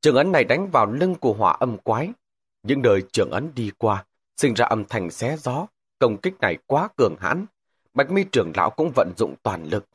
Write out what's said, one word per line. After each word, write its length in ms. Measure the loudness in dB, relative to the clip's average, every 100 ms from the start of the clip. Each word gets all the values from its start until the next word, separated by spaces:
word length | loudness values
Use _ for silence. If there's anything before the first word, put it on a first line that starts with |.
Trường 160 | 4 4
ấn 160 | 4
này 120 | 2
đánh 260 | 2 0 2
vào 160 | 2 2
lưng 280 | 2 -2
của 180 | 0 0
Hỏa 200 | 2 2
Âm 260 | 2 -2 -2
Quái, 340 | -2 -2 -2 -10 _ _ _ _
những 200 | -4 0
đời 200 | 4 2 0
trường 180 | -2 -2
ấn 200 | -2 -6
đi 160 | -8 -8 -2
qua, 260 | -2 -2 -6 _ _ -2
sinh 180 | 0
ra 120 | 2 0
âm 180 | 0
thanh 260 | -2 -4 -6
xé 260 | -6 -6 -6
gió, 300 | -6 -6 -8 _ _ _
công 180 | 0 2
kích 180 | -6 -2
này 160 | -4 -4 _
quá 220 | -2 -2 0
cường 200 | 0 0
hãn. 260 | -4 -4 -6 _ _ _ _
Bạch 160 | -2 0
Mi 140 | 0 0
trưởng 200 | 0 0 0
lão 140 | -2
cũng 220 | 0 -2
vận 180 | 0 -2 0
dụng 180 | -4 -4
toàn 220 | -6 -6
lực. 240 | -4 -6 -6